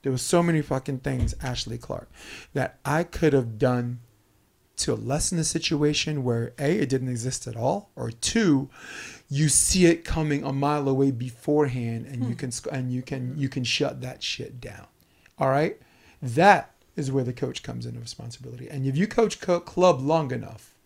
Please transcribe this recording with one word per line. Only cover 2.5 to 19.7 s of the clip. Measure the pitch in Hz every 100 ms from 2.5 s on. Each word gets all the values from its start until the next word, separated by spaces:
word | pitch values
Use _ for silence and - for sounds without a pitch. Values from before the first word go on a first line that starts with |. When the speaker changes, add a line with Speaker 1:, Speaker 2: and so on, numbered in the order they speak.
Speaker 1:
that | 143 - -
I | 135 151
could | 175 - 156
have | 135 117 107
done | 127 123 120 120 - _ _ _ _ _ _ -
to | -
lessen | 113 113 147 - 170
the |
situation | 160 165 - 147 147 147 - 151
where, | 123 117 113 -
A, | 143 196
it | 127
didn't | 131 127
exist | 120 123 - 123
at | 113
all, | 123 202 - -
or | 117
two, | 117 - 226 202 139 139 - - - - - _
you | 139 151
see | - - 185 170
it | 170
coming | - 160 151 143
a | 139
mile | 139 143 147 135
away | 135 139
beforehand, | 117 123 120 - 147 143 123 117 113 120
and | 127
you | 120
Speaker 2:
Hmm. |
Speaker 1:
can | 120 131
sc-, | 117 -
and | 139 127
you | 123
can, | 123 135 127 147
you | 135
can | 135
shut | 120 - 147 127
that | - -
shit | - - - 123
down. | - 92 - _ _ _ _ -
All | 135
right? | 139 165 - _ _ - _
That | 131 120 190 175 - _ _
is | - 135
where | 131
the | 127
coach | 123 127 123
comes | - 120 120
into | 117
responsibility. | 117 - 117 117 127 120 131
And | 143 135
if | 135
you | 214
coach | - 220 -
co-, | - 175
club | -